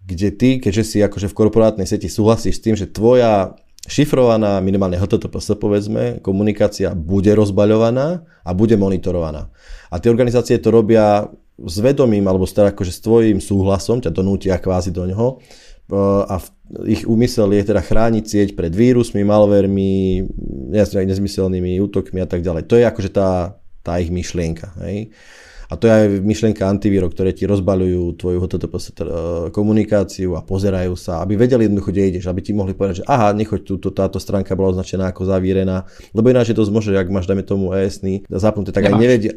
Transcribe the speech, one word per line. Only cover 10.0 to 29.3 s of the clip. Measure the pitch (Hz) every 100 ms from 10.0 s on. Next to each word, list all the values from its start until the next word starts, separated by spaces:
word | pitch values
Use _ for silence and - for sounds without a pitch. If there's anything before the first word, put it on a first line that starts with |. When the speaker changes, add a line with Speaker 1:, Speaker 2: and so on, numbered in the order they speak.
| 117
Speaker 1:
organizácie | 117 123 123 113 117
to | 113
robia | 113 107 113 104 104 107 - _ -
s | - 92
vedomím, | 123 143 110 104 98
alebo | 95
s, | 92
teda | - 101 101
akože | 92
s | -
tvojím | 110 117 110 98
súhlasom, | - 98 95 98 - 120
ťa | 85
donútia | 82 95 98 95 90
kvázi | 95 90 92
do | 87
ňoho, | 90 98 -
e, | - _ - - - - 98 98 98
a | - 92
v, | - _ - - -
ich | 107
úmysel | - 113 123 - 101
je | 101
teda | 98 98
chrániť | - 107 117 110
sieť | 107 104 101 101
pred | 85
vírusmi, | 90 120 120 113 101
malvermi, | 101 107 104 101 98 98 95 95 95 92 95 - - 67 64
nez-, | 101 98 101
nezmyselnými | 95 92 98 - 95 92 90 90
útokmi | 101 98 - 92
a | 90
tak | 90
ďalej. | 87 82
To | - 117
je | 117
akože | 110 95
tá, | 101 95 90 87 - - -
tá | - 87
ich | 85
myšlienka, | 90 90 87 82 80 101 87
hej. | 87 101 113 - - - - -
A | - -
to | 113
je | 110
aj | 107 98
myšlienka | 101 110 113 101
antivírov, | 95 101 104 95 87 -
ktoré | 95
ti | - 95
rozbaľujú | 101 92 95 92 90 85 85
tvoju | 90 90
H | 90
T | 90
T | 85
P | 90
S, | -
e, | - 80 85 82